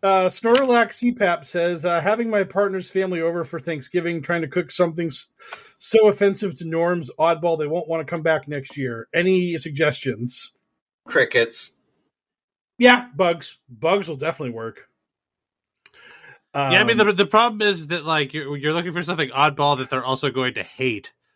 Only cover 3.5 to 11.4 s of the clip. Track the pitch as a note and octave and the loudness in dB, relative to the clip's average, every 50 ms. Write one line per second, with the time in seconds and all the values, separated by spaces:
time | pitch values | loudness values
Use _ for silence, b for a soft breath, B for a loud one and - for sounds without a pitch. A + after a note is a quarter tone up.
3.5 | - E3 C3 E3+ E3 D3+ B2+ - - F3+ E3 E3+ E3+ E3 D3 - F3 E3+ D#3+ D3 | -8 -10 -6 -6 -8 -8 -8 -4 -4 -2 -2 -2 -4 -6 -4 -2 -2 -2 -2 -2
4.5 | - F3 E3+ C#3+ - - F3+ E3+ D#3+ D#3+ E3+ E3 C3 - - - _ B B B | -2 -4 -4 -4 0 0 0 0 0 -4 -6 -6 -6 -10 -16 -18 _ B B B
5.5 | B B B B B B - - - A3 A3 G#3+ G3+ G#3 G3+ G3 G3 F#3+ G#3+ F#3+ | B B B B B B -18 2 4 6 6 6 4 4 2 0 2 0 -6 -8
6.5 | D#3 - F3 D#3+ D#3+ E3 E3+ F3 F3+ F3 D#3+ B2 - - D#3 E3 E3+ D#3+ D#3+ F3 | -6 -8 -8 -6 -2 0 0 0 0 -2 -4 -8 -4 0 2 2 2 2 0 0
7.5 | E3 D#3+ D#3 D3 D#3 F3 D#3+ D3+ E3 E3 D#3 C3+ E3+ E3+ D3+ E3 D#3+ D3+ C#3+ C#3 | 0 0 -2 -2 -2 -4 -4 -4 -4 -4 -4 -4 -8 -4 0 0 0 0 -2 -6
8.5 | D3 C#3+ C3+ - - C#3+ C3+ B2+ A#2+ A2+ A2+ _ - D#3+ F3 F#3 F#3+ F#3 F3+ F3 | -10 -10 -10 -10 -10 -6 -6 -6 -6 -8 -12 _ -2 0 2 2 2 2 0 0
9.5 | E3+ D#3+ - E3 D3 C#3 D#3+ D3+ C#3 - - C3+ A#2 A2 A#2 B2 - - - - | -4 -6 -6 -8 -2 0 0 0 0 -2 -4 -6 -6 -4 -6 -8 -8 -10 -12 -12
10.5 | _ _ _ _ _ _ _ _ _ _ _ - - D3+ C3 - - B2+ | _ _ _ _ _ _ _ _ _ _ _ -2 2 2 2 2 2 0